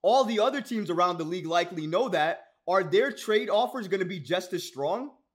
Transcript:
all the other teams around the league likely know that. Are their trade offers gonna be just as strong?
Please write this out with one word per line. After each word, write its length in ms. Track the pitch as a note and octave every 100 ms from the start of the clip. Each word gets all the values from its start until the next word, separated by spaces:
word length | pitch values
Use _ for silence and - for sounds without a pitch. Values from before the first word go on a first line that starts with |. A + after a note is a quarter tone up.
all 220 | F3+ C4
the 160 | A#3 A3
other 200 | A#3+ C#4
teams 300 | - A3+ F3+
around 260 | E3+ F3+ E3+
the 80 |
league 220 | D#3+ F3+ D#3+
likely 400 | E3+ F3 F3 D#3
know 240 | F3 B3
that. 340 | F3 D#3 - - _ -
Are 140 | F#3+
their 280 | E3+ F#3+ C4+
trade 380 | - - G#3+ G#3
offers 400 | G3+ B3 B3+ F#3+
gonna 160 | F#3+
be 160 | F3+ F#3
just 320 | A#2 F3 F#3
as 120 | F3+
strong? 480 | - C3 C#3+ G3+ D4 _ _